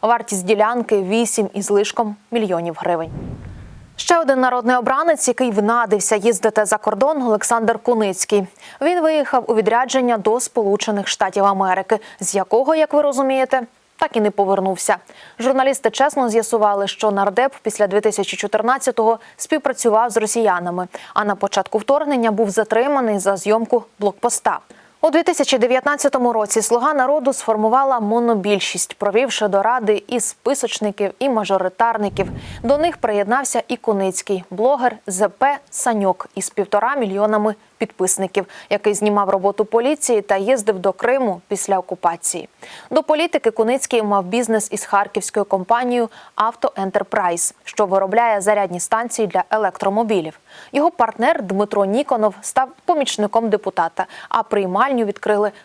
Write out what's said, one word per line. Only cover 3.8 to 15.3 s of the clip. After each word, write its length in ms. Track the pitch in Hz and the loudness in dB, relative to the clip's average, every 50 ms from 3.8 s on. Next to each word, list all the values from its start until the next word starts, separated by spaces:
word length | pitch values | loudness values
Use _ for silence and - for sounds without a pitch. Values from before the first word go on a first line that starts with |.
| - - - | -20 -18 -16
Ще 240 | - - - 349 339 | -4 0 2 2 4
один 200 | 320 262 269 254 | 4 2 2 2
народний 360 | 254 254 247 247 226 240 254 | 2 2 2 0 2 2 2
обранець, 520 | 247 233 262 262 277 320 339 311 - - | 2 2 0 0 2 2 2 0 2 0
який 240 | 254 - - 262 240 | 0 0 0 0 0
внадився 640 | 202 208 202 214 233 240 233 202 214 202 - - 220 | 0 0 2 2 2 2 2 2 0 0 2 0 0
їздити 500 | 208 185 233 226 - - 220 208 214 214 | 2 2 2 2 2 0 0 2 2 2
за 120 | 190 220 | 2 0
кордон, 460 | 208 - 220 226 196 262 285 320 285 247 | 0 0 -2 0 2 2 2 2 0 0
Олександр 560 | 240 208 208 - - 240 233 226 202 233 208 | 0 0 0 2 0 0 2 2 0 0 0
Куницький. 680 | - 240 240 220 214 196 185 - - - 214 202 190 185 - - - - - - | 0 0 2 2 2 0 -2 -4 -2 0 0 0 0 -2 -8 -18 -20 -20 -6 -2
Він 200 | 269 330 359 359 | 0 0 2 2
виїхав 420 | 311 320 320 302 277 - - 247 226 | 2 2 2 2 2 2 0 0 0
у 80 | - 233 | 0 0
відрядження 640 | 214 202 208 226 233 262 240 - 262 254 240 233 | 2 2 2 2 2 2 0 0 0 2 2 0
до 220 | 214 180 214 220 247 | 2 2 0 0 0
Сполучених 680 | - - - 240 214 196 202 208 - - 208 202 190 | 0 -2 -2 -2 0 0 0 0 0 -2 -4 -2 -4
Штатів 380 | - - - 208 190 185 202 196 | -4 -2 -2 -2 0 2 2 2
Америки, 540 | 202 196 190 196 185 185 190 190 - 220 214 - - - - | 2 2 2 0 0 0 0 0 0 -2 -2 -2 -6 -12 -8
з 160 | 190 - - | -6 -4 -2
якого, 400 | 202 185 - - 233 262 277 320 | -2 0 2 2 2 2 2 2
як 180 | 311 311 302 285 | 2 2 2 2
ви 80 | 294 | 2
розумієте, 600 | 294 285 269 254 269 262 269 262 262 262 269 254 240 - _ _ _ _ _ | 2 2 0 0 0 0 0 0 0 0 0 -2 -2 -6 _ _ _ _ _
так 200 | - 320 302 - | -6 -4 -2 0
і 40 | 226 | 0
не 100 | 214 208 | 0 0
повернувся. 680 | 202 - 202 190 196 190 185 190 185 175 - - 202 185 - - - - - - | 0 0 0 2 0 0 0 -2 -2 -2 -2 -2 -2 -2 -4 -12 -20 -20 -20 -18